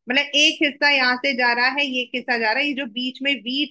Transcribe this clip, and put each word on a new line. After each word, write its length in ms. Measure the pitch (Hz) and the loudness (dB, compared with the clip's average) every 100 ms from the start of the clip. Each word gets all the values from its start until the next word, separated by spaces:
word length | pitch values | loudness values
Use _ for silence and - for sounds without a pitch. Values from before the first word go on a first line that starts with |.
| - | -4
मतलब 240 | 262 277 277 | -2 0 4
एक 280 | 302 311 | 2 4
हिस्सा 260 | 302 - 294 | 0 2 2
यहाँ 260 | 277 254 254 | 4 2 2
से 180 | 285 247 | 0 0
जा 140 | 240 | 2
रहा 140 | 240 254 | 2 2
है, 180 | 277 285 | 0 -2
ये 160 | 254 | -2
एक 100 | 247 254 | -4 -6
हिस्सा 220 | 226 240 | -2 -2
जा 140 | 220 | 0
रहा 80 | 240 | 0
है, 80 | 294 | -2
ये 60 | |
जो 120 | 262 277 | -4 -6
बीच 360 | 214 254 254 | -6 -8 -6
में 120 | 269 277 | -4 -4
वी 300 | 214 269 294 | -4 -4 -2